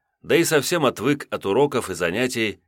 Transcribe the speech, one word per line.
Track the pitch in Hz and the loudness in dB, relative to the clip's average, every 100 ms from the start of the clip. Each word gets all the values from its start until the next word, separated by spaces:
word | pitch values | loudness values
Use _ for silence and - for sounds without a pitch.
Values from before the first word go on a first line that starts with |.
| _ _ | _ _
да | - 147 | 0 2
и | 151 | 2
совсем | 151 - 175 131 | 2 0 0 0
отвык | - 117 147 - | 0 0 -2 -4
от | 104 98 | -6 0
уроков | 101 147 131 101 | 2 2 0 -4
и | 85 | -2
занятий, | 87 98 127 120 110 92 | -2 0 -2 -2 -4 -4